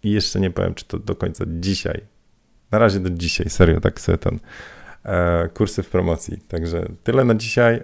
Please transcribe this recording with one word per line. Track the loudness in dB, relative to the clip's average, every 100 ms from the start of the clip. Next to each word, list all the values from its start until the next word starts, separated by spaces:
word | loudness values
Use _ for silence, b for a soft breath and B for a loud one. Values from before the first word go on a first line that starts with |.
i | 2
jeszcze | 0 0 0
nie | -2
powiem, | 0 -4
czy | -4
to | -8 -8
do | -6
końca | -4 -4 -4 -6
dzisiaj, | -4 -2 -2 -4 -8 -12 _ _ _ _ _ _
na | 4
razie | 4 4
do | -2
dzisiaj, | -2 -4 -2 -4
serio, | 4 6 6
tak | 0 -2
sobie | 0 0
ten, | 0 -4 B B B B B B
e, | -4 0 2 2 -2
kursy | 0 -2 -2
w | -2
promocji. | 0 0 -2 -4 -10 _
Także | -6 -4 -4 -6 -6
tyle | 0 2
na | 4
dzisiaj. | 2 0 2 4 2